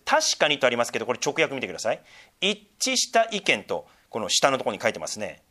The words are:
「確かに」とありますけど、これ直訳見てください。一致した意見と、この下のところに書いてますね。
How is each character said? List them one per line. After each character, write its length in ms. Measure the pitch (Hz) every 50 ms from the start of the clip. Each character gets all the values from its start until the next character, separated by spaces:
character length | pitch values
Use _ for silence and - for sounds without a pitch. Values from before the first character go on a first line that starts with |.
| -
「確 320 | - 277 311 311 - - -
か 100 | 175 151
に」 120 | 147 139
と 80 | 135 123
あ 20 |
り 80 | 120 117
ま 80 | 117
す 60 | -
け 80 | - 117
ど、 60 | 110
こ 80 | 113 123
れ 60 | -
直 120 | - 151 135 156
訳 140 | 156 135 139
見 60 | 131
て 60 | 113 95
く 60 | 82
だ 60 | 80
さ 120 | - 107
い。 100 | 135 - - - - - - _ _ -
一 300 | - 196 214 208 - _ _ -
致 160 | - 262 262
し 160 | 247 - -
た 140 | - 226 226 226
意 100 | 208 196
見 220 | 185 - 135 107 95
と、 240 | - 98 82 - - _ _ _ _
こ 100 | - 117
の 100 | 107 -
下 220 | - - - 143
の 60 | 135 127
と 60 | -
こ 60 | 131
ろ 60 | 104
に 60 | 90
書 60 | - 113
い 60 | 104
て 60 | -
ま 80 | 78 76
す 120 | - 107
ね。 220 | 107 87 71 - _ _